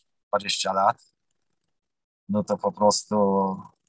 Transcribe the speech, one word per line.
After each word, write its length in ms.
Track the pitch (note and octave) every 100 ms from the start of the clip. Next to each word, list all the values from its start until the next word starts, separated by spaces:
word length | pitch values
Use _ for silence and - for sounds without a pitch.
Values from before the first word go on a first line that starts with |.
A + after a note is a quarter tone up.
| - _ _
dwadzieścia 440 | G2+ G2+ - F#2+
lat, 300 | F#2+ G2 - _ _ _ _ _ _ _ _ _ _ _ _ -
no 160 | G#2
to 120 | F#2+ G2+
po 140 | G2+
prostu 440 | F#2+ G#2 G2+ - G#2+ G2 G2 F#2+ F#2+ - _